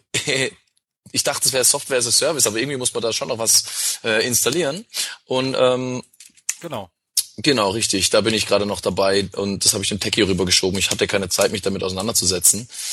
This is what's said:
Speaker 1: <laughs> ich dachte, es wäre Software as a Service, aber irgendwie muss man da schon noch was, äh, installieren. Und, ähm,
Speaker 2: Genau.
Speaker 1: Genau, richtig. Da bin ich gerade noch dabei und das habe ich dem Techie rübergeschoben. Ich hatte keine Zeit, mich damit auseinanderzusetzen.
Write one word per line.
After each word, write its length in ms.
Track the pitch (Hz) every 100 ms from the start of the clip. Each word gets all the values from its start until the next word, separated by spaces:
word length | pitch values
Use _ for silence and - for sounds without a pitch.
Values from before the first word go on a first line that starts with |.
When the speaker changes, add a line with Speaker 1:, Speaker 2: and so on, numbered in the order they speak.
| _
Speaker 1:
<laughs> 1000 | - - 135 127 - _ _ _ _ -
ich 100 | 139
dachte, 220 | 147 139 -
es 40 |
wäre 100 | 131
Software 340 | 123 147 - 127
as 80 | 120
a 60 |
Service, 340 | - 135 147 117
aber 120 | 113
irgendwie 180 | 139 131
muss 160 | 117
man 100 | 120
da 100 | 113
schon 140 | - 156
noch 100 | 113
was, 600 | 110 - - - - -
äh, 220 | 117 110 120
installieren. 580 | 113 120 165 143 175 - - - -
Und, 320 | - 127 131 127
ähm, 440 | 127 127 127 127 - - - _ - -
Speaker 2:
Genau. 300 | 170 120 92 _ _ - - -
Speaker 1:
Genau, 320 | 165 123 98
richtig. 400 | 110 - 95 -
Da 100 | 107
bin 140 | 107
ich 100 | 107 -
gerade 200 | 101 101
noch 160 | 98
dabei 440 | 104 92 98 101 95
und 300 | - 101 98
das 80 | -
habe 100 | 104
ich 60 | 95
dem 100 | 101
Techie 220 | 107 113
rübergeschoben. 560 | 95 92 90 - 95 95
Ich 120 | -
hatte 160 | 104 101
keine 240 | 101 95
Zeit, 220 | - -
mich 100 | 104
damit 200 | 98 95
auseinanderzusetzen. 840 | 95 95 110 - 92 90 - 101 123 - -